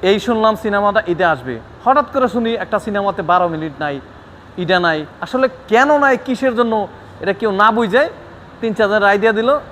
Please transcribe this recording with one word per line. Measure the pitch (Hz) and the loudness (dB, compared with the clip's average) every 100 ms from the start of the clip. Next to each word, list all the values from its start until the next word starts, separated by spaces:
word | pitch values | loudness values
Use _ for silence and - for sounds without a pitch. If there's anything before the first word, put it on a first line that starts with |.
এই | 190 208 | 2 0
শুনলাম | 220 226 220 214 | 0 0 2 0
সিনেমাটা | 220 202 202 202 214 | -2 0 0 0 -2
ঈদে | 170 | 0
আসবে, | 175 147 123 117 113 - | 0 0 -4 -10 -12 -6
হঠাৎ | 233 269 277 | 0 0 0
করে | 277 254 | -2 -2
শুনি | 226 226 | -2 -4
একটা | 226 185 208 | -4 -4 -4
সিনেমাতে | - 202 196 190 | -4 -4 -2 -4
বারো | 170 180 175 | 0 2 2
মিনিট | 160 156 139 | -2 -8 -6
নাই, | 151 139 - - - - - - | -6 -6 -12 -20 -20 -20 -18 -8
ঈদে | 175 180 | 0 2
নাই। | 170 156 147 - | 2 0 -4 -12
আসলে | - 254 262 254 - | -6 -2 -2 -2 0
কেন | 220 277 294 | 2 4 4
নাই, | 285 247 | 2 0
কিসের | 254 247 262 226 | -2 -2 -2 0
জন্য, | 233 220 196 - - - | 0 0 -4 -10 -20 -8
এটা | 185 | -4
কেউ | 196 220 | -2 -2
না | 190 214 | 2 2
বুঝে | 220 226 220 311 - - - - - | 4 2 2 0 -4 -20 -20 -20 -8
তিন | 226 | -6
চারজন | 208 208 214 | 0 2 2
রায় | 202 202 | 2 4
দিয়ে | 226 | 2
দিল | 214 233 294 - | 2 0 0 -2